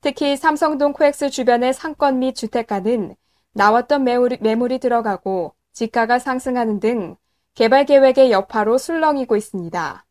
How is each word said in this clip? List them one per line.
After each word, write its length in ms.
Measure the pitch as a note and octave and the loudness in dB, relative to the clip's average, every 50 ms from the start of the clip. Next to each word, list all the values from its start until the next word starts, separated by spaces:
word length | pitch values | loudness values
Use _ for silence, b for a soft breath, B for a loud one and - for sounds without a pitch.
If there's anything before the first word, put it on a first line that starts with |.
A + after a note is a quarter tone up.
특히 340 | - D4 C4+ - D4+ C#4+ C#4 | -4 -6 -4 -2 -2 -2 -2
삼성동 580 | C4+ - D#4+ D4+ D4 E4+ D#4 D4+ C4+ C#4+ C#4+ C#4+ | 0 0 -2 0 2 0 -2 0 0 0 -2 0
코엑스 360 | - D#4 C#4+ C#4+ - D4 C#4 | 2 2 2 2 0 -4 -6
주변의 440 | C4 - B3+ A#3 A#3+ A#3+ B3 B3+ C4+ | -4 -2 0 2 2 2 2 0 -2
상권 440 | - - D#4+ D4+ _ - C#4+ C4+ B3+ | -2 -6 -12 -6 _ 0 0 0 0
및 160 | B3+ C4 B3 | -2 -2 -4
주택가는 800 | - - G#3+ - A#3+ A3 - A3 G3 F3+ G#3+ A#3+ A#3 G3+ - F#3+ _ _ _ _ _ _ _ _ | -6 -10 -6 -4 -6 -4 -4 -6 -4 -2 -2 -2 -2 -4 -6 -10 _ _ _ _ _ _ _ _
나왔던 500 | G#3+ G3+ G#3 A3 A#3+ B3 _ D4 C#4+ C4+ | 2 2 4 4 2 2 _ 0 0 2
매물이, 340 | B3 A#3+ B3 B3 B3 B3 - | 0 2 2 0 0 0 -2
매물이 380 | - A3 A3 A3+ B3 A#3+ B3+ B3+ | -2 -2 0 0 -2 -2 -4 -2
들어가고 760 | B3+ B3+ A#3+ A#3 A3+ A3 G3 F#3 _ F#3+ F#3+ F#3 E3+ D3 _ _ _ _ _ | -2 0 0 0 0 -2 -4 -4 _ -6 -4 -4 -6 -6 _ _ _ _ _
지가가 440 | - A#3 A3 - A#3+ A3+ A3 B3 B3 | -6 -6 -4 0 -2 0 2 0 -2
상승하는 640 | B3 C#4 B3+ B3+ - C4+ B3+ B3 A#3 A3+ G#3+ G3+ | 0 -2 -6 -4 -4 -4 -4 -2 -2 -2 -2 -2
등 360 | F#3+ A3 B3 A#3 F#3+ D#3+ - _ _ _ _ _ _ _ _ | -2 -2 -2 -2 -6 -8 -12 _ _ _ _ _ _ _ _
개발 320 | - C4 - C4 C#4 C#4+ | 0 2 4 4 4 4
계획의 460 | C#4+ C#4+ C#4 C4+ C4 B3+ C4+ C4 C4 | 6 6 6 6 6 6 6 4 4
여파로 480 | A3 F#3+ G3 _ - A3+ G#3 G#3+ A3+ C4 | 4 0 0 _ -2 -2 0 0 0 -2
술렁이고 560 | B3+ - E4 E4 D#4+ D#4 D4+ C#4 C4 B3 A3 | -2 -2 -4 0 0 0 0 0 -2 -2 -2
있습니다. 680 | G#3 G#3+ - - G3 F3 E3 E3 F3 E3 D3 A2 - _ _ | -2 -2 -6 -10 -10 -10 -8 -8 -6 -6 -6 -10 -12 _ _